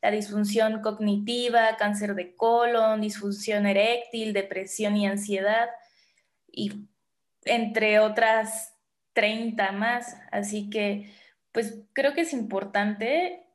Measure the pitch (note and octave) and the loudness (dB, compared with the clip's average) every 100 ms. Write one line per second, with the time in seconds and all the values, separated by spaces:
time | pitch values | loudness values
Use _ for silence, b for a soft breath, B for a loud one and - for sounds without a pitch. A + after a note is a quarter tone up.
0 | G#3+ G#3+ G#3 G#3 G#3 G#3 A3 A3 A3 G#3 | 0 0 -2 -2 0 2 2 0 -4 -2
1 | G#3+ G3+ G#3 A#3+ A#3+ A#3 A3 A3 G#3 G3+ | 0 0 0 -2 2 4 4 2 0 0
2 | G#3 G3+ F3+ - A3+ A#3 A#3+ A#3 A3 A3 | -2 -4 -8 0 4 4 4 4 2 2
3 | G#3+ G#3 G3+ G3 - G#3 G3+ G3 G#3+ A#3+ | -2 -4 -6 -6 -2 0 2 4 4 2
4 | A#3 A#3 A3 G3+ G3 F#3 G3 - G#3+ G#3 | -4 -6 -4 -2 -4 -6 -8 -4 0 2
5 | G3+ G3 G3+ G3 G3 A3 A#3 - B B | 0 -2 -2 -2 2 2 0 -4 B B
6 | B B B _ _ - G3+ G#3 G#3 _ | B B B _ _ -6 -6 -6 -16 _
7 | _ _ _ _ - A#3 A3 A3 G#3+ G#3+ | _ _ _ _ -2 0 0 0 4 6
8 | G#3+ G#3+ A3 A3 G#3+ - - _ _ _ | 4 4 4 4 0 -6 -12 _ _ _
9 | _ - G#3 A3 A#3 A3 G3 G3 A3 A#3+ | _ 0 0 0 -4 0 -2 0 -2 -2
10 | A#3+ - - - G3+ G#3 G#3 G#3+ G3+ G3+ | -6 -16 -8 -6 -4 -6 -6 -2 -2 -2
11 | G3+ B B B _ - G#3+ - - - | -8 B B B _ -4 -4 -6 -10 0
12 | C4+ D4 E4 C4 G#3+ G3 G3+ G3+ G#3 G#3 | 0 2 -2 -2 -4 -4 -2 0 0 -2
13 | A3 D4+ F4+ F4+ _ | 0 0 0 -6 _